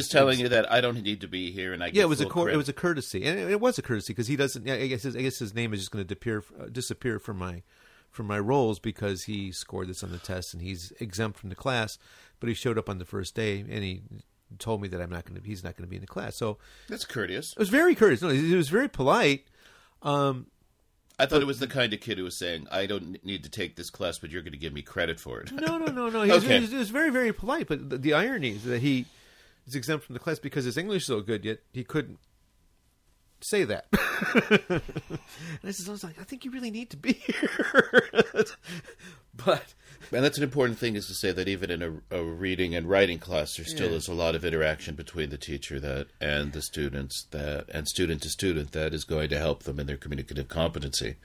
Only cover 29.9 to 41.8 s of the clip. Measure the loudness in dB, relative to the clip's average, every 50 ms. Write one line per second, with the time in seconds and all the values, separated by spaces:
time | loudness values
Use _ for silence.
29.9 | -2 -2 -4 -8 -12 -8 -4 -4 -4 -4 -6 -4 -4 -2 -2 0 -2 -2 -2 0
30.9 | -2 -2 0 0 -2 -2 0 0 -2 -2 -2 -4 -6 -6 _ _ -10 -10 -8 -4
31.9 | -4 -4 -4 -4 -10 -20 _ _ _ _ _ _ _ _ _ _ _ _ _ _
32.9 | _ _ _ _ _ _ _ _ _ _ -6 -2 2 2 2 2 2 -2 -2 0
33.9 | 0 2 2 2 -2 -2 -2 4 4 4 6 6 4 4 4 4 -2 -2 -2 -4
34.9 | -8 -8 -8 -8 -12 -12 -12 -14 -18 -16 -12 -10 -10 -10 -8 -8 -8 -8 -8 -10
35.9 | -10 -10 -10 -12 -14 -14 -16 -14 -14 -12 -10 -10 -8 -6 -6 -6 -6 -8 -10 -10
36.9 | -12 -6 0 0 0 0 0 -4 -2 0 0 -2 0 0 -2 4 4 4 4 8
37.9 | 6 6 6 6 4 4 4 4 6 0 0 0 0 -16 -14 -12 -12 -12 -12 -14
38.9 | -20 _ -20 -20 -20 -20 _ _ -14 -4 2 2 2 2 0 -10 -20 _ -20 -20
39.9 | -20 -20 -12 -2 2 4 4 4 4 2 0 0 4 4 4 4 2 0 -2 -2
40.9 | -2 -2 -4 -4 -6 0 0 0 2 2 0 0 0 -2 -2 -2 -2 -2